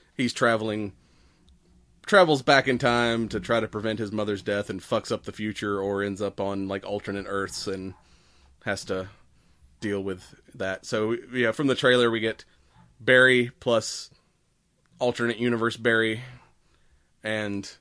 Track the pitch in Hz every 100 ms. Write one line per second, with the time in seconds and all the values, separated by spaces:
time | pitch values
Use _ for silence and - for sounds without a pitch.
0 | _ - 123 - 120 113 110 107 101 -
1 | _ _ _ _ _ _ _ _ _ _
2 | - 202 170 143 139 139 131 120 131 120
3 | 117 117 110 107 90 117 107 107 110 107
4 | 104 104 104 98 92 101 101 95 - 113
5 | - 110 - - 107 98 104 101 98 98
6 | 101 98 101 - 98 98 98 98 98 101
7 | - 98 95 98 98 - 104 95 95 -
8 | _ _ _ _ _ _ 110 98 - 95
9 | 92 - _ _ _ _ _ _ 107 101
10 | 98 92 - - _ - 95 95 - 113
11 | 107 117 - 123 117 110 139 120 127 123
12 | 117 113 110 - - _ _ _ _ -
13 | 110 127 127 123 120 - 127 113 - -
14 | - _ _ _ _ _ _ _ _ -
15 | 123 120 117 110 120 117 113 113 117 113
16 | 113 110 127 - _ _ _ _ _ _
17 | _ _ 107 110 104 101 98 -